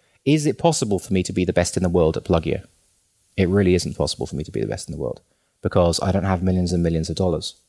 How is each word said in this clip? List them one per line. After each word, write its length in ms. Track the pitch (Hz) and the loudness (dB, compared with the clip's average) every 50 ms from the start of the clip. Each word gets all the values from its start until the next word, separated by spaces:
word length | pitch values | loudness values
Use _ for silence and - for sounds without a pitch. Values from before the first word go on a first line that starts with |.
| _ _ _ _ - | _ _ _ _ 0
Is 200 | 139 147 156 147 | 2 2 2 2
it 120 | 156 120 - | 0 -2 2
possible 420 | - 175 156 - - 110 101 90 | 2 2 2 2 0 -2 -2 -2
for 140 | - - 98 | -2 -2 -2
me 100 | 95 92 | -2 -2
to 80 | - | -2
be 140 | 92 101 92 | 0 -2 0
the 80 | 87 - | 0 2
best 240 | - 87 - - - | 0 0 0 0 -2
in 60 | 92 | 0
the 60 | 90 | 2
world 280 | 85 92 82 78 80 - | 2 4 4 2 2 -2
at 80 | - | 0
Plugio? 400 | - 95 85 80 - - - - - _ _ _ _ _ _ _ _ _ _ _ _ - - | 0 0 0 2 0 -4 -6 -6 -14 _ _ _ _ _ _ _ _ _ _ _ _ -2 0
It 100 | 95 87 | 0 2
really 280 | 92 101 101 90 90 | 4 2 4 4 4
isn't 200 | 90 - - - - | 2 0 -2 -4 -4
possible 280 | 76 67 - - - - | -4 -4 -4 -6 -8 -6
for 80 | - | -6
me 80 | 71 78 | -8 -8
to 80 | - | -6
be 80 | - 53 | -6 -6
the 80 | 53 52 | -6 -6
best 220 | 58 - - - | -6 -8 -10 -10
in 20 | 76 | -10
the 60 | 73 | -8
world 220 | 71 58 - - _ _ _ _ _ _ _ _ | -6 -8 -8 -10 _ _ _ _ _ _ _ _
because 400 | - 101 - 101 90 85 82 - | -6 -2 2 2 4 4 2 0
I 100 | - 98 | 0 0
don't 140 | 92 98 87 | 0 0 0
have 180 | 95 95 90 90 | 0 0 0 0
millions 300 | 95 90 92 90 87 90 | 0 0 2 0 0 0
and 100 | 87 85 | 0 0
millions 260 | 85 82 80 80 - | 2 0 0 -2 -4
of 60 | 82 | -2
dollars. 400 | - 95 90 82 78 - - - _ _ | -2 0 0 0 -2 -4 -8 -14 _ _